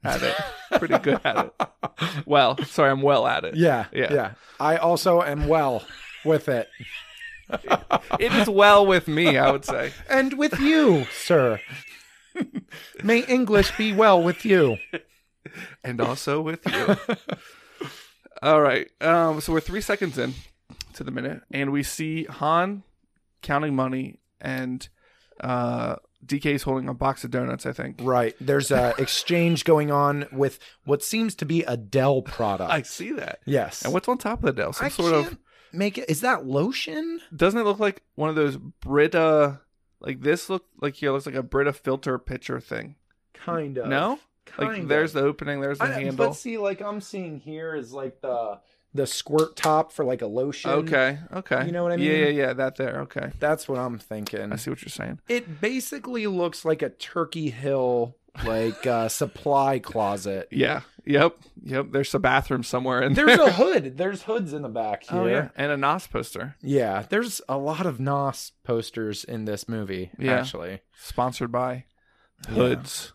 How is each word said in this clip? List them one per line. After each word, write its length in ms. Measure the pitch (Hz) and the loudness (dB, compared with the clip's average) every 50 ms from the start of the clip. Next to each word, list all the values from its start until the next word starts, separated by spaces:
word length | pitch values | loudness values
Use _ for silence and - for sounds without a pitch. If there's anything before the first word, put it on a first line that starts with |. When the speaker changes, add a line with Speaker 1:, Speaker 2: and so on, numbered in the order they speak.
| - | -2
Speaker 1:
at 180 | 139 131 - - | -2 -2 0 0
it. 100 | 64 - - - - - - - - | -2 -2 -2 -6 -8 -10 -14 -10 -2
<laughs> 80 | - 320 | 0 0
Pretty 180 | - - - - | 0 2 0 0
good 200 | - 285 269 214 - | 2 2 0 2 0
at 200 | 139 117 - - - | 0 0 0 -2 -4
it. 60 | - _ - - _ _ - - _ - 160 170 190 147 143 | -4 _ -6 -6 _ _ -10 -10 _ -6 -6 -6 -6 -8 -4
Well, 320 | - 147 143 131 120 131 143 160 | 2 4 6 6 6 4 0 -6
sorry, 260 | - - - 156 139 | -6 0 2 4 4
I'm 120 | 139 135 | 4 4
well 260 | 135 143 143 127 110 127 | 4 4 4 4 4 2
at 160 | 120 - - | 0 0 -2
it. 120 | - - 156 | -4 0 2
Speaker 2:
Yeah, 300 | 170 165 139 120 107 - | 4 4 4 2 0 -4
Speaker 1:
Yeah. 220 | - - 131 - 147 | -2 -2 0 2 2
Speaker 2:
yeah. 180 | 143 117 95 107 _ - - - - | 0 0 -2 -6 _ -20 -20 -10 -2
I 160 | 135 151 160 165 | 0 2 2 4
also 440 | 165 170 175 165 - 185 175 170 | 4 2 2 2 4 4 4 4
am 280 | 175 147 143 147 151 143 | 4 2 0 -2 2 2
well 340 | 160 160 151 139 123 110 - - - - - - - - - | 4 4 4 2 0 -2 -4 -8 -18 -18 -16 -16 -16 -8 0
with 240 | 151 160 147 - - | 2 2 2 2 0
it. 220 | 135 117 110 - - - 117 - - - - - - - - - - - - _ | -2 -2 -2 -6 -10 -18 -16 -14 -14 -14 -14 -16 -18 -18 -18 -18 -18 -18 -12 _
<laughs> 0 | - - - - - - - - - - - - - - | -8 -8 0 0 0 0 2 0 -2 -2 0 -2 -2 0
Speaker 1:
It 140 | 208 233 - | 0 2 4
is 160 | 226 208 220 | 4 4 4
well 360 | 208 190 202 208 208 202 202 | 6 8 10 10 10 10 8
with 240 | 196 190 175 165 - | 8 6 4 4 2
me, 280 | 151 151 170 165 147 131 | 0 4 4 4 6 6
I 140 | 135 135 | 6 4
would 140 | 139 139 139 | 4 2 0
say. 260 | - - 123 123 135 135 - - - | -4 -4 -2 -4 -4 -6 -10 -4 0
Speaker 2:
And 280 | 269 262 269 269 269 269 | 2 2 2 2 0 0
with 200 | 294 302 - - | 0 0 2 2
you, 440 | 277 285 320 320 302 254 180 151 127 - | 4 4 6 6 8 8 6 6 4 -2
sir. 480 | - - - - 175 156 131 123 110 104 - - 131 139 - - - - - _ _ _ _ _ _ | -8 -10 0 4 4 4 6 4 2 0 -6 -12 -16 -16 -16 -18 -20 -20 -20 _ _ _ _ _ _
<laughs> 680 | 349 - - - - - _ - - - - - - - | -8 -8 -6 -6 -12 -12 _ -20 -20 -20 -20 -18 -6 2
May 160 | 202 233 233 247 | 2 4 4 4
English 500 | - 254 254 254 202 214 202 190 - - - | 2 2 2 2 4 6 6 6 4 2 0
be 160 | 214 220 208 | 0 0 4
well 280 | 190 220 220 196 180 170 | 6 8 8 8 8 6
with 220 | 170 175 - - | 4 0 0 2
you. 320 | - 196 185 156 131 113 104 - - - 170 - _ _ _ _ _ _ _ _ - - - - - - _ _ | 4 6 6 6 6 4 0 -6 -10 -12 -12 -12 _ _ _ _ _ _ _ _ -20 -16 -16 -16 -16 -18 _ _
Speaker 1:
And 160 | 127 123 117 | -8 -2 -2
also 400 | 117 117 123 139 - - 143 151 | -2 -2 -2 -4 -2 -2 -2 0
with 200 | 160 156 160 165 _ 190 | 0 -2 -4 -4 _ -4
you. 240 | - 190 - - 202 196 - - 226 - - - - - - - - - - _ - - | -2 -2 2 2 0 0 0 -6 -8 -8 -6 -12 -12 -12 -12 -20 -20 -20 -20 _ -16 -14
<laughs> 600 | - - - - - - _ _ _ - _ - | -14 -14 -14 -16 -20 -20 _ _ _ -20 _ -4
All 200 | - 139 156 151 | 2 4 6 6
right. 280 | 151 139 123 107 - - _ _ | 6 6 4 2 0 -4 _ _
Um, 400 | - 160 165 170 170 160 156 151 | 2 4 4 4 4 2 0 -2
so 120 | 147 - 160 | -2 0 0
we're 60 | 160 | 0
three 220 | 156 - 175 214 | 0 0 -6 -6
seconds 360 | 202 - 208 208 196 175 131 135 | -2 -2 -2 -2 -2 -4 -2 -4
in 160 | 120 127 131 - - - _ _ _ _ - _ - - - | -4 -4 -6 -8 -14 -20 _ _ _ _ -18 _ -18 -18 -14
to 100 | - - | -12 -10
the 80 | - | -8
minute, 300 | - 123 123 139 156 - _ _ | -6 -6 -6 -6 -8 -10 _ _
and 200 | - 135 139 139 | -6 -4 -2 0
we 120 | 139 143 139 | 0 -2 -2
see 420 | - - - 160 156 156 160 160 | -4 -6 -6 -6 -4 -4 -4 -6
Han 580 | - 131 - 151 151 160 170 175 190 202 202 196 _ _ _ _ _ _ _ _ _ _ _ | -8 -8 -4 0 2 2 2 2 0 -2 -8 -10 _ _ _ _ _ _ _ _ _ _ _
counting 340 | - - 147 143 151 156 139 | -6 -2 -2 0 0 0 0
money, 440 | 131 131 131 131 131 131 139 - - _ _ _ _ | 0 0 -2 -2 -6 -6 -8 -12 -16 _ _ _ _
and, 480 | - 135 131 131 131 127 127 131 - - _ _ _ _ _ _ _ _ _ _ | -10 -8 -6 -6 -6 -6 -8 -8 -10 -14 _ _ _ _ _ _ _ _ _ _
uh, 540 | - - 127 123 123 120 120 120 117 120 - - _ _ _ _ - | -6 -4 -2 -2 0 -2 -2 -2 -4 -4 -6 -6 _ _ _ _ -8
D 160 | 131 147 143 | -4 -4 -2
K 140 | - 151 143 | 0 0 0
is 80 | 139 - | 0 0
holding 240 | 143 131 131 127 135 | -2 -2 -2 -2 -6
a 60 | 131 | -6
box 300 | 120 135 135 131 - - | -2 -2 -2 -2 -2 -8
of 80 | 139 | -6
donuts, 340 | 123 127 123 123 123 123 - | -4 -4 -4 -4 -6 -6 -6
I 60 | 123 | -8
think. 280 | 123 - - 135 131 - | -8 -8 -8 -10 -10 -6
Speaker 2:
Right. 340 | 120 127 127 123 120 113 - _ | -2 0 2 2 2 0 -2 _
There's 300 | 135 131 139 143 135 - | -2 0 2 2 2 2
a 240 | 139 127 123 120 117 | 2 4 4 2 2
<laughs> 40 | - | 0
exchange 640 | 135 - - - - - 175 170 170 170 170 143 - | -2 -2 -2 -4 0 0 2 4 4 4 2 2 6
going 240 | - 165 151 147 147 | 6 6 6 6 2
on 380 | 143 143 143 143 143 147 143 - | 2 2 2 2 2 -2 -4 -6
with 280 | - 135 139 135 - - - - - _ _ | -2 0 0 0 0 -4 -20 -20 -20 _ _
what 160 | - 143 143 - | 0 0 0 0
seems 300 | - - 220 226 226 190 | -2 -2 0 -2 -2 -2
to 100 | - - | -6 -4
be 180 | 143 165 170 165 | 0 0 0 0
a 120 | - 123 | 0 -4
Dell 460 | 120 110 101 - 135 131 139 143 135 | -6 -6 0 0 2 4 4 4 2
product. 500 | 104 - - - 117 107 98 92 92 82 | 0 -4 -4 -2 -2 0 0 -2 0 0
Speaker 1:
I 120 | 170 156 - | 0 -2 -2
see 280 | - - - 175 214 320 | -6 -12 -12 -10 -8 -8
that. 260 | 277 - - - - _ | -8 -8 -10 -10 -10 _
Speaker 2:
Yes. 380 | - 139 131 110 - - - - | -2 0 0 0 -2 -6 -6 -4
Speaker 1:
And 80 | 117 | -2
what's 160 | 143 185 - - | -2 -2 0 0
on 120 | 247 254 | -4 -2
top 200 | - 208 226 233 | -2 -6 -6 -2
of 60 | - | -2
the 80 | 185 135 | -2 -2
Dell? 180 | 123 101 71 - | 0 -4 -4 -4
Some 120 | - - | -4 -4
Speaker 2:
I 40 | 285 | -6
Speaker 1:
sort 240 | - - 175 170 165 | -2 0 2 2 4
of 100 | 151 147 - | 2 2 0
Speaker 2:
can't 100 | - - _ _ _ _ _ _ - | -6 -16 _ _ _ _ _ _ -6
make 240 | 165 196 208 190 - | -4 -4 -4 -4 -6
it. 100 | 262 - | -2 -2
Is 120 | 156 143 | -2 0
that 240 | 214 247 262 185 - | 2 0 0 0 -2
lotion? 720 | 131 131 139 156 214 269 - - - 320 302 311 330 330 330 - - - | -2 0 0 0 0 -2 -4 -6 -6 -6 -6 -6 -6 -8 -10 -12 -16 -2
Speaker 1:
Doesn't 240 | 147 165 180 202 233 | 2 2 2 4 2
it 40 | 226 | 0
look 160 | 208 202 202 | 0 0 2
like 240 | 214 202 196 - _ _ _ | 0 0 0 -2 _ _ _
one 160 | - 151 156 | -4 -4 -2
of 60 | 160 | 2
those 200 | 156 151 147 135 139 | 2 2 2 0 -4
Brita, 1040 | - 143 - _ - 131 135 147 147 160 165 175 160 160 156 151 147 143 139 139 _ _ _ _ _ _ _ _ | -10 -16 -18 _ -8 0 4 4 4 4 4 4 4 6 6 6 4 4 2 -4 _ _ _ _ _ _ _ _
like, 220 | - - 135 127 | -10 -8 -8 -4
this 260 | - 143 156 175 - - | 0 0 0 0 0 -6
look, 180 | 190 185 _ _ _ _ | -8 -8 _ _ _ _
like, 140 | - 147 139 | -6 -6 -6
here 160 | - - 143 | -4 -2 -2
looks 140 | 135 139 139 | -2 -2 -4
like 80 | 147 156 | -6 -8
a 60 | 135 127 | -8 -8
Brita 300 | 117 - 135 139 143 143 | -2 0 0 2 2 0
filter 460 | - _ - 135 135 - 151 131 127 | -2 _ -2 -2 -2 -2 -4 -4 -4
pitcher 400 | _ - 127 127 - - 131 127 | _ -8 -10 -10 -8 -8 -8 -8
thing. 360 | 117 - - 113 113 - 151 _ _ _ _ _ _ _ _ | -8 -8 -10 -10 -10 -12 -16 _ _ _ _ _ _ _ _
Speaker 2:
Kind 460 | - - - 170 165 156 143 135 131 | -16 -10 -6 -6 -6 -6 -6 -6 -6
of. 80 | 120 113 | -4 -2
Speaker 1:
No? 320 | 135 135 160 208 262 302 _ _ _ _ _ | 0 0 0 0 -2 -4 _ _ _ _ _
Speaker 2:
Kind 240 | - - - 143 220 220 202 | -20 -8 -6 -4 -4 -4 -6
Speaker 1:
Like, 80 | 175 151 | -4 0
there's 260 | 147 151 160 160 156 | 2 2 2 0 0
Speaker 2:
of. 80 | 151 139 | 0 0
Speaker 1:
the 40 | 143 | 0
opening, 320 | 151 - - 143 143 139 | 0 -2 -6 -8 -6 -4
there's 180 | 139 139 143 139 | -4 -4 -2 -2
the 60 | 226 | -2
Speaker 2:
I, 60 | 262 269 - | -2 -2 -2
Speaker 1:
handle. 260 | 135 135 - 131 - - | -4 -4 0 0 0 0
Speaker 2:
but 80 | - | 0
see, 240 | - - 247 226 220 | -4 -10 -8 -6 -4
like, 220 | 208 196 196 190 | -2 -4 -4 -4
I'm 200 | 202 208 208 214 | -8 -8 -8 -8
seeing 380 | 202 - - 202 185 170 156 139 | -10 -10 -10 -10 -10 -8 -10 -12
here 340 | - 143 156 156 160 160 160 | -12 -12 -12 -10 -10 -8 -8
is, 200 | 151 127 117 123 | -8 -10 -10 -12
like, 280 | 139 135 131 131 _ | -10 -10 -10 -12 _
the 380 | - 135 123 120 117 107 101 98 _ _ _ _ _ _ _ | -6 -4 -4 -2 -4 -4 -6 -10 _ _ _ _ _ _ _
the 140 | 139 139 123 | -4 -4 -2
squirt 480 | - - - - 147 156 156 156 - | -4 -8 -6 0 2 2 2 0 -2
top 360 | - - 160 156 156 160 156 | -2 0 2 2 2 2 0
for, 120 | - - 156 | -4 -4 -2
like, 180 | 123 127 123 | -2 -2 -2
a 60 | 120 107 | -4 -4
lotion. 420 | 104 120 127 143 143 - - 139 | -4 -2 -4 -4 -4 -6 -4 -2
Speaker 1:
Okay, 480 | 135 147 156 160 151 135 131 131 139 147 165 - - | 0 0 0 0 2 2 2 2 0 -4 -12 -12 -12
okay. 320 | 185 190 - - 127 131 | -12 -6 -2 -2 -2 -2
Speaker 2:
You 60 | 170 | -2
know 120 | 170 175 175 | -2 -2 -2
what 80 | 175 175 | -2 0
I 20 | |
Speaker 1:
Yeah, 160 | 175 143 151 | 0 0 2
Speaker 2:
mean? 100 | 156 156 151 | 2 2 2
Speaker 1:
yeah, 60 | 147 147 147 139 127 | 2 2 2 0 0
yeah, 60 | 123 | 0
that 220 | 123 131 131 131 | -2 -2 -4 -2
there, 260 | - 131 123 117 - | -4 -6 -4 -4 -6
okay. 300 | 139 131 - 139 139 - 143 - | -10 -8 -8 -10 -10 -8 -8 -4
Speaker 2:
That's 280 | - 147 156 156 - - | 0 0 0 -2 -2 -6
what 100 | 139 127 | -4 -4
I'm 180 | 123 127 120 107 | -4 -6 -6 -10
thinking. 520 | - _ 110 107 107 104 - 104 101 104 | -12 _ -12 -10 -10 -8 -8 -8 -6 -6
Speaker 1:
I 60 | 110 110 | -8 -8
see 120 | 113 - | -6 -8
what 120 | - - | -8 -8
you're 80 | - - | -10 -14
saying. 300 | - - - 117 123 - _ _ | -10 -10 -10 -10 -10 -12 _ _
Speaker 2:
It 320 | 233 240 240 175 160 143 | -4 -4 -4 -6 -10 -6
basically 680 | 170 220 254 262 247 - - 285 214 254 247 233 214 208 | -4 -4 -4 -4 -6 -8 -12 -12 -12 -8 -6 -4 -4 -2
looks 380 | 196 180 175 175 160 - - | -2 0 -2 -2 -4 -4 -2
like 160 | 160 160 156 | -2 0 0
a 80 | - 131 | -2 -6
Turkey 600 | - _ - - - 175 165 - - 165 156 147 | -6 _ -18 -8 -4 -4 -4 -4 -4 -4 -4 -4
Hill, 680 | 120 117 131 143 139 135 127 123 123 120 120 120 123 _ _ _ _ - - | -4 -4 -4 -2 0 0 2 2 2 2 0 -2 -6 _ _ _ _ -8 -4
like, 400 | 120 113 113 113 117 110 - - | -2 -2 0 0 -2 -2 -2 -2
uh, 220 | 127 120 117 113 113 | 0 0 0 0 -2
Speaker 1:
<laughs> 120 | - - | -2 -4
Speaker 2:
supply 580 | 151 120 - - - 147 143 139 135 135 135 - | -4 -6 -6 -6 -2 2 4 4 4 4 0 -2
closet. 720 | - - - 113 107 98 101 101 92 101 98 95 87 - | -4 -6 -4 -2 0 0 -2 -2 -4 -6 -6 -6 -8 -6
Speaker 1:
Yeah, 300 | - 135 - - 151 - - - _ - - | -2 0 0 0 0 -4 -6 -12 _ -18 -4
yep, 320 | - 143 143 147 170 165 _ - - _ - - | 0 2 4 4 4 2 _ -20 -20 _ -20 -12
yep. 240 | 139 131 131 139 135 | -6 -4 -4 -4 -2
There's 220 | - 135 139 - - | -2 -2 -2 0 -2
a 60 | 135 | 0
bathroom 440 | 98 127 131 135 135 - 143 127 117 | 2 2 2 2 2 0 -4 -4 -4
somewhere 380 | - - 127 127 127 127 123 | -4 -4 -4 -2 0 0 0
in 120 | 131 139 139 | 2 2 4
Speaker 2:
There's 240 | - 196 214 247 220 | 4 8 8 8 8
Speaker 1:
there. 100 | 311 254 | 8 6
Speaker 2:
a 40 | |
hood. 460 | 180 175 254 359 370 240 143 135 127 139 | 6 6 4 4 4 0 0 -2 -6 -4
There's 260 | 175 190 202 190 - | -4 -4 -4 -6 -6
hoods 280 | - 220 233 196 160 139 | -4 -4 -4 -2 -4 -6
in 80 | 151 | -8
the 80 | 147 123 | -8 -6
back 360 | 107 120 113 107 101 - - - | -6 -4 -4 -4 -4 -6 -8 -4
Speaker 1:
Oh, 160 | - - - | -2 0 0
yeah, 40 | - | 2
Speaker 2:
here. 200 | 98 139 151 - - | 2 0 -2 -4 -6
Speaker 1:
and 160 | - 135 147 | -6 -2 -2
a 60 | 147 139 | -2 0
Nos 300 | 135 139 151 185 - - | 0 0 0 0 -4 -6
poster. 480 | - 113 113 - - - - 143 143 _ | -6 -6 -6 -6 -8 -10 -10 -10 -12 _
Speaker 2:
Yeah, 440 | - 135 139 139 120 107 95 98 107 - | -6 0 2 2 2 2 0 -2 -4 -2
there's 300 | - 208 240 240 190 - - - | -2 -2 -2 -2 -8 -12 -8 -6
a 100 | 131 139 | -6 -4
lot 280 | 139 143 160 147 190 | -2 -4 -4 -2 -2
of 140 | 180 143 117 | -4 -4 -2
Nos 520 | 131 139 143 143 139 139 131 - - - _ _ _ | -2 -2 -2 0 -2 -2 -4 -6 -12 -16 _ _ _
posters 600 | - 120 117 113 - - 113 110 107 104 101 - | -2 -2 -2 -2 -6 -8 -6 -6 -6 -6 -8 -10
in 220 | - 120 113 110 | -10 -10 -8 -6
this 240 | 107 104 104 - - | -6 -6 -6 -6 -8
movie, 420 | 113 113 104 98 95 92 92 90 - - | -6 -6 -6 -6 -6 -6 -8 -10 -10 -6
Speaker 1:
Yeah. 140 | 127 131 131 | -2 0 0
Speaker 2:
actually. 480 | - 131 131 - - 82 90 95 98 _ _ _ _ | 0 -2 -4 -8 -10 -10 -10 -12 -14 _ _ _ _
Speaker 1:
Sponsored 540 | - - - - 123 127 123 - - 120 | -18 -12 -4 -2 -2 -2 -2 -6 -8 -4
by 340 | 117 120 127 127 123 127 127 _ _ _ _ _ _ _ _ _ _ _ - - | -4 -2 -2 -2 -6 -8 -12 _ _ _ _ _ _ _ _ _ _ _ -12 -6
Speaker 2:
Yeah. 40 | 113 | 0
Speaker 1:
hoods. 580 | 107 123 123 123 123 - - - - - - - | 2 2 2 2 -2 -6 -12 -12 -12 -12 -14 -18